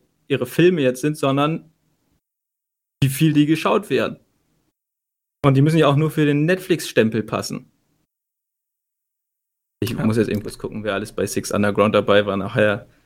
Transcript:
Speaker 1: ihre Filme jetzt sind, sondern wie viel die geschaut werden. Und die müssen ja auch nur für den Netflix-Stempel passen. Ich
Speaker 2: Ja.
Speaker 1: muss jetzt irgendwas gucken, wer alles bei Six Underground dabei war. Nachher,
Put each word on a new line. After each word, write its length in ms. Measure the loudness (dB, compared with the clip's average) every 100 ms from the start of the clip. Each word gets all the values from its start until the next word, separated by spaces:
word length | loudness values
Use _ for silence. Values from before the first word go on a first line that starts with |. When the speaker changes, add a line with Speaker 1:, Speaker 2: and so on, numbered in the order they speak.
| _ _ -6
Speaker 1:
ihre 180 | -4 -4
Filme 340 | 2 4 4
jetzt 220 | 0 0
sind, 160 | -4 -2
sondern 520 | -2 0 -2 -4 -10 _ _ _ _ _ _ _ _ _ _ _ _ -2
wie 80 | -2
viel 240 | 2 2
die 100 | 4
geschaut 460 | 4 2 2 0 0
werden. 280 | -2 -2 -6 _ _ _ _ _ _ _ _ _ _ _ _
Und 100 | 2
die 80 | 4
müssen 140 | 4 4
ja 100 | 2
auch 80 | 2
nur 140 | 0
für 140 | 0 0
den 180 | 2 0
Netflix-Stempel 760 | -2 -2 -4 -2 0 0 0
passen. 480 | -4 -6 -6 -10 -14 _ _ _ _ _ _ _ _ _ _ _ _ _ _ _ _ _ _ _ _ -8
Ich 100 | -8
Speaker 2:
Ja. 140 | -2
Speaker 1:
muss 120 | -2 0
jetzt 120 | 0
irgendwas 300 | -2 -8 -12
gucken, 260 | -12 -10
wer 100 | -6
alles 180 | -6 -6
bei 140 | -6 -4
Six 240 | -4 -4
Underground 420 | -2 0 2 2
dabei 320 | 2 2 2 2
war. 100 | -2
Nachher, 500 | -4 0 0 0 -8 _